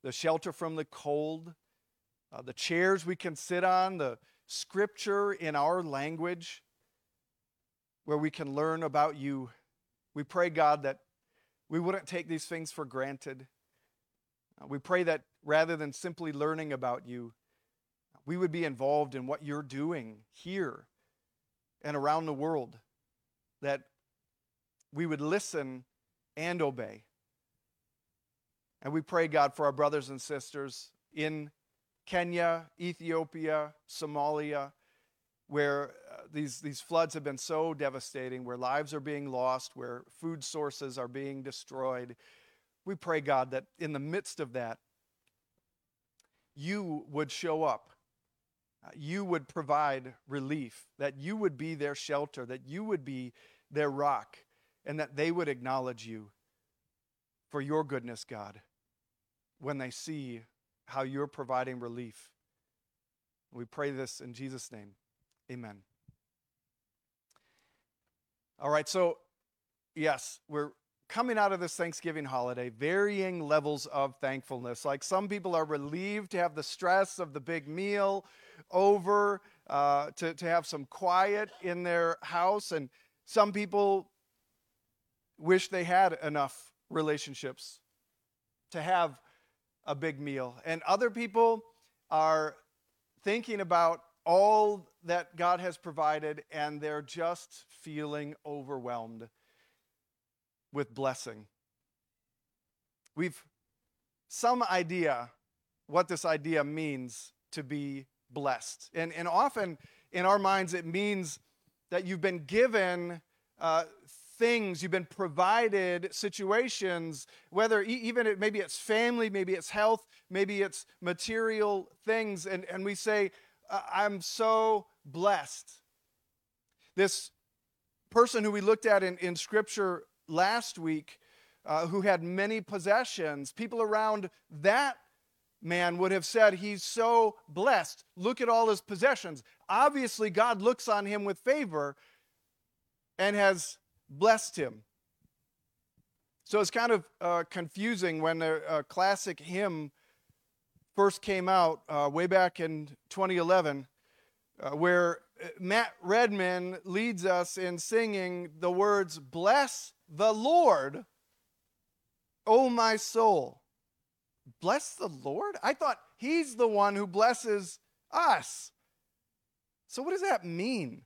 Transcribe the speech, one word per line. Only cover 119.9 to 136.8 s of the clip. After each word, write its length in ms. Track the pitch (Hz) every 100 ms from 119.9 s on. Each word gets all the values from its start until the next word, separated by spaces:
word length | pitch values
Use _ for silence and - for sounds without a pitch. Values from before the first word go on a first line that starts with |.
| 220 _ - _
maybe 320 | 185 196 202
it's 240 | 196 - - _
material 880 | 175 175 - 226 226 220 208 196 180 _
things, 420 | - 226 214 196 175
and, 180 | 185
and 200 | 185 185
we 100 | 196
say, 360 | 196 220 214 196 - _ _ _
"I, 120 | 196 - 185
I'm 260 | 208 196
so 640 | 170 - 220 220 220 214 - _
blessed." 640 | 147 143 196 185 139 - - - _ _ _ _ _ _ _ _ _ _ _ -
This 340 | 190 - - _ _ _ _ _ _ _ _
person 320 | 233 240 233
who 80 | 214
we 120 | 208
looked 240 | 196 220 226
at 160 | 202
in, 160 | 185 180
in 180 | 180 175
Scripture 680 | - 208 208 - 190 175 - _ -
last 520 | 160 190 233 226 -
week, 400 | 160 156 147 - _ _ _ _ -
uh, 200 | 156 170
who 140 | 196
had 220 | 196 180
many 400 | 170 185 202 220
possessions, 920 | 180 202 175 214 247 - 156 143 139
people 300 | - 220 233
around 480 | 220 214 214 214 185 _ _
that 460 | 151 170 226 285 240 _ _ _ _ _ _
man 360 | 165 175 175 175
would 120 | 185
have 140 | 190
said, 300 | 160 226 214
"He's 280 | 190 208 202